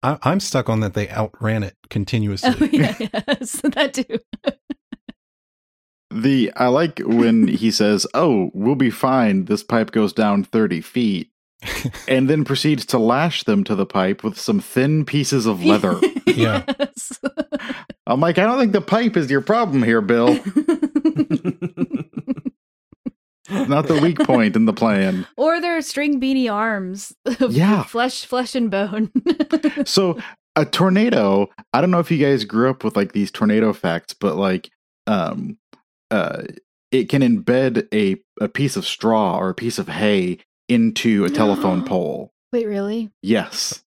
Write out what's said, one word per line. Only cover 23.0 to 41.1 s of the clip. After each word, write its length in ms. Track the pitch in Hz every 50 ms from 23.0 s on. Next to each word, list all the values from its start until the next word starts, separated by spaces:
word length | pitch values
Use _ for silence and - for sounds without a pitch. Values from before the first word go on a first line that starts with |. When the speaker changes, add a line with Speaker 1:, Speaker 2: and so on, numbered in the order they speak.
| _ 254 _ _ _ _ _ _ _ -
Speaker 3:
not 360 | 180 196 269 120 139 147 147 139
the 120 | 160 151
weak 160 | 143 170 165 143
point 360 | 294 - 135 123 113 107 90
in 100 | 110 113
the 80 | 110 104
plan. 540 | - 117 113 104 98 98 95 92 92 92 -
Speaker 2:
<laughs> 60 | _ -
Or 220 | 254 311 330 349
their 200 | 339 349 339 330
string 380 | 294 - - 269 294 302 294 269
beanie 300 | 247 262 269 269 254 233
arms 640 | 208 208 214 226 220 202 190 180 185 202 - - - _
<laughs> 60 | _
of 260 | 240 247 - 262 247 156
Speaker 3:
Yeah. 300 | 131 165 196 214 196 -
Speaker 2:
flesh, 420 | - - 226 240 262 254 - -
flesh 300 | - - 247 254 240 -
and 140 | 262 240 220
bone. 400 | 196 196 202 202 185 214 226 - _
<laughs> 680 | 269 - 330 320 - 302 - - 311 - 302 - - 277
Speaker 3:
So, 320 | - - - 196 180 165 240 220 - - _ _ _ _
a 100 | - 156
tornado, 840 | - - - 175 190 185 196 214 240 - 131 107 98 98 98 101 - _ - - _ -
I 80 | 120
don't 100 | 151 185
know 80 | 180 175
if 120 | 170 -
you 60 | 165 156
guys 260 | 143 139 139 131 -
grew 240 | 104 - 113 120 131
up 140 | 131 - -
with, 120 | 110 -
like, 160 | 104 101 95 -
these 180 | 101 101 95
tornado 420 | - - 113 107 104 110 110 110 101
facts, 400 | - - 92 82 85 - - -
but, 220 | _ - 98 78
like, 340 | 85 98 98 92 90 - - _ _ _ _ _ _ _ -
um, 500 | 110 98 85 78 - - - - - _ _ _ - _ _ _ _ _ _ _
uh, 340 | 113 104 - - - - - - - - _ _ _ _ _ _
it 160 | - 131 120 -
can 120 | - 139
embed 680 | 135 123 120 101 - - 123 127 135 131 120 - - - -
a, 280 | 110 104 98 95 95 _ _ _ - 107
a 60 | 104
piece 260 | - - 143 139 -
of 100 | 101 90
straw 520 | - - - - 110 113 110 107 92 85 -
or 120 | 90 95
a 60 | 92
piece 240 | - - 117 117 -
of 80 | 95 82
hay 520 | 78 78 104 107 104 98 90 90 90 - _ _ _ _ _ _
into 560 | 120 117 113 113 107 - - 117